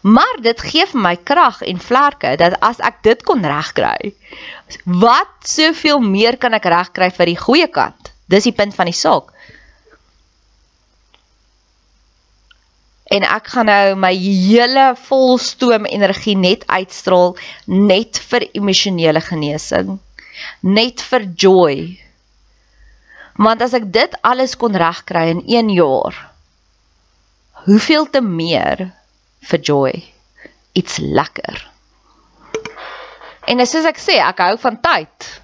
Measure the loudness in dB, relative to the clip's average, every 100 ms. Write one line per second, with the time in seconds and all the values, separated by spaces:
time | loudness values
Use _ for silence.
0 | 6 4 4 0 -2 -4 -2 -2 0 0
1 | -2 -2 -2 2 2 0 -10 -10 -2 0
2 | 0 -2 -4 2 2 2 -2 -2 -6 0
3 | 0 0 0 -2 -2 -4 -4 -4 -2 -4
4 | -8 _ _ -20 -20 -20 _ -12 -4 2
5 | 4 4 0 _ -8 0 0 0 0 2
6 | 2 2 0 0 -2 -2 0 0 0 -2
7 | -2 0 -2 0 2 2 2 -2 -4 _
8 | -20 _ 0 2 2 -2 -4 -2 -4 -2
9 | 0 0 -2 _ -20 -20 _ _ _ _
10 | _ _ _ _ _ _ _ _ _ _
11 | _ _ _ _ _ _ _ _ _ _
12 | _ _ _ _ _ _ _ _ _ _
13 | _ 0 0 -2 -2 0 2 4 2 2
14 | 0 0 0 0 4 4 4 4 2 2
15 | -2 2 4 2 -2 -2 0 0 0 0
16 | 0 0 -2 0 0 0 -2 -4 -4 -8
17 | 0 2 2 -2 -18 -18 -2 2 4 2
18 | 0 -10 -4 -4 -4 -4 -2 -2 -2 0
19 | 0 0 -2 -6 -6 -6 -4 -4 -4 -10
20 | _ -20 -20 -18 -18 -6 0 0 0 -6
21 | -4 -4 -4 0 4 6 4 0 -8 -14
22 | -20 _ _ _ _ _ _ _ -20 _
23 | _ -20 -16 0 0 0 -2 -2 -2 -2
24 | -2 -2 -2 0 -2 -2 -2 0 0 -2
25 | -6 -2 -2 -2 0 0 2 2 2 2
26 | -2 -8 -20 _ _ _ _ _ _ _
27 | _ _ _ _ _ -8 2 2 4 0
28 | 0 -2 -2 -4 -2 -2 -2 -4 -8 _
29 | _ _ _ _ -6 -6 -2 0 -2 -4
30 | -14 _ _ _ -20 _ _ -6 -4 -8
31 | -4 -2 -4 -10 -14 -14 -18 _ _ _
32 | _ _ _ _ -14 -12 -12 -18 -18 -18
33 | -20 -20 -20 -12 -4 0 0 0 -2 -4
34 | 0 0 0 0 -2 0 -4 -2 -2 -2
35 | -6 _ -20 -20